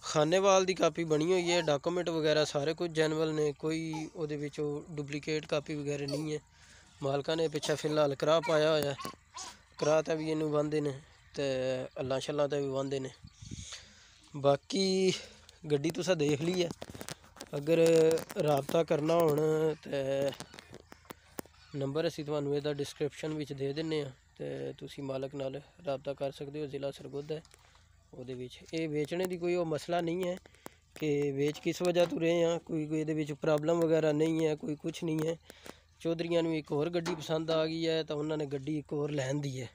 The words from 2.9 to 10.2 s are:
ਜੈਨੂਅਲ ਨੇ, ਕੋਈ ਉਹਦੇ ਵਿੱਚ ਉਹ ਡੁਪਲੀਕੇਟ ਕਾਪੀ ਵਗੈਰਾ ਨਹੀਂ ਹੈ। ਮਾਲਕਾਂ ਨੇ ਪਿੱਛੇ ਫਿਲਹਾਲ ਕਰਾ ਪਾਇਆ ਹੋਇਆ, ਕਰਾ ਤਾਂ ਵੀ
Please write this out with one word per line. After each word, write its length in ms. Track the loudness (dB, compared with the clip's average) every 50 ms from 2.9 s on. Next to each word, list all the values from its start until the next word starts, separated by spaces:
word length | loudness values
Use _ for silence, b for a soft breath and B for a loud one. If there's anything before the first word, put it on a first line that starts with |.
ਜੈਨੂਅਲ 420 | 0 2 2 2 2 2 0 0 2
ਨੇ, 180 | 0 0 0 -2
ਕੋਈ 560 | -2 -4 -2 -2 -2 -4 -4 -6 -6 -8 -8 -6
ਉਹਦੇ 200 | -6 -6 -4 -4
ਵਿੱਚ 240 | -4 -6 -6 -4 -4
ਉਹ 240 | -4 -4 -4 -6 -8 -10
ਡੁਪਲੀਕੇਟ 540 | -8 -8 -8 -6 -6 -6 -4 -2 -2 -2 -2
ਕਾਪੀ 300 | -2 -2 -2 -2 -4 -6
ਵਗੈਰਾ 300 | -4 -4 -4 -4 -4 -4
ਨਹੀਂ 280 | -4 -4 -4 -2 -4 -6
ਹੈ। 60 | -6 -8 _ B B B B B B B B B -6 -2
ਮਾਲਕਾਂ 340 | 0 0 0 0 0 0 0
ਨੇ 100 | 0 0
ਪਿੱਛੇ 280 | 0 -2 0 0 -2
ਫਿਲਹਾਲ 400 | 0 0 0 2 4 4 2 2
ਕਰਾ 240 | 0 2 4 4 4
ਪਾਇਆ 320 | 4 2 2 4 4 4
ਹੋਇਆ, 240 | 4 2 2 0 -2 -4 -8 -10 -10 -12 _ _ _ B B B B B B B -8 -2
ਕਰਾ 240 | 2 4 4 4
ਤਾਂ 140 | 4 2 -2
ਵੀ 140 | -2